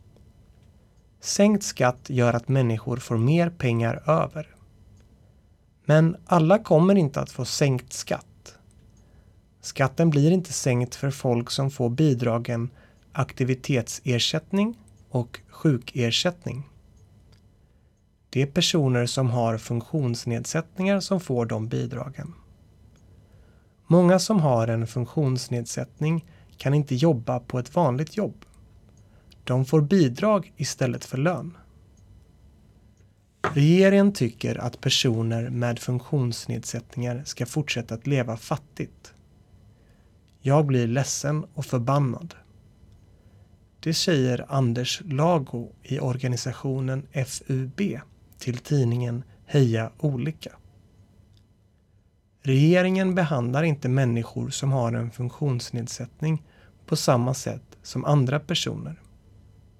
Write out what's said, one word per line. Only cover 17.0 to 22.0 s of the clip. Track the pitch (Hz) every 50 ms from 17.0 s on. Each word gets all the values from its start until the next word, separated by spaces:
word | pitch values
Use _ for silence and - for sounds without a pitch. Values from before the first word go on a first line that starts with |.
| - _ _ - _ _ - - _ _ _ _ _ _ _ _ _ _ _ _ _ _ _ _ _ -
Det | - 127 135
är |
personer | 139 139 185 170 - - 175 143 131 127 123 120
som | 120 - - 131 123
har | 117 123 117 113 113 110
funktionsnedsättningar | - - 127 117 110 - - 160 143 123 117 117 - 123 117 117 120 - - 160 160 - - - 185 196 202 196
som | - - 196 185
får | 175 - 135 120 117
de | 113 117 110 110 113
bidragen. | 127 127 127 120 123 120